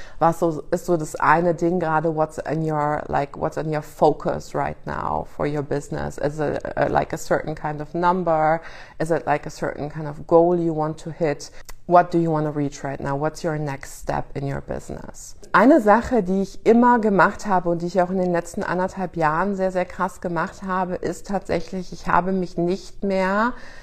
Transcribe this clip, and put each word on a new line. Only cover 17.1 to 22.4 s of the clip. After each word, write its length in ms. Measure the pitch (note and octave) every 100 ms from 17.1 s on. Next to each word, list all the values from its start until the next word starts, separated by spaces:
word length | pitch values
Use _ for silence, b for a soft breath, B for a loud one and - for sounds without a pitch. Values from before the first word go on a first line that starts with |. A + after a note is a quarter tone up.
| G3 F3 G3+ G#3
habe 200 | F#3 F3
und 140 | E3+
die 40 | F3
ich 140 | F#3
auch 100 | F3+
in 80 | F#3+
den 120 | F3+
letzten 320 | E3+ E3+ -
anderthalb 540 | - F3+ F#3 F#3+ F3+ E3
Jahren 400 | D3+ D#3+ F#3+ G3
sehr, 160 | F#3+
sehr 140 | F#3 F3+
krass 340 | - F#3 -
gemacht 420 | F3+ E3+ F3+ -
habe, 320 | G3 F#3 F3+
ist 320 | F3+ - F3+ -
tatsächlich, 640 | G3 - E3 - F#3+ F3+
ich 140 | - -
habe 240 | - F3
mich 260 | F#3+